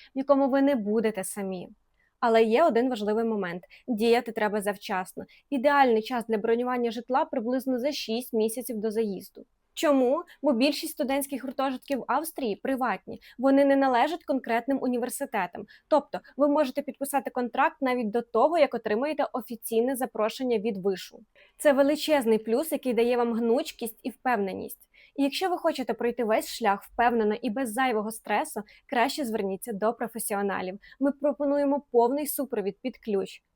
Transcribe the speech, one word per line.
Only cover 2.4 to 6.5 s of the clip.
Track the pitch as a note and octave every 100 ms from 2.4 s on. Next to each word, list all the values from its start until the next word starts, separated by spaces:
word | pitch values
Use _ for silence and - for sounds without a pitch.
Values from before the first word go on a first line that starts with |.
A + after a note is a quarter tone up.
є | A3+ A#3
один | E4 A3+ B3+
важливий | A#3+ G#3 G#3+
момент. | A3+ G#3+ F3+ F3 - - -
Діяти | G#3+ A3+ A#3 A#3+
треба | A3 G#3+ G#3
завчасно. | G3 G3 - F#3+ F#3 - - _ -
Ідеальний | C#4 C4 C#4+ C4 A3
час | A3 B3 A3+
для | A3
бронювання | A3+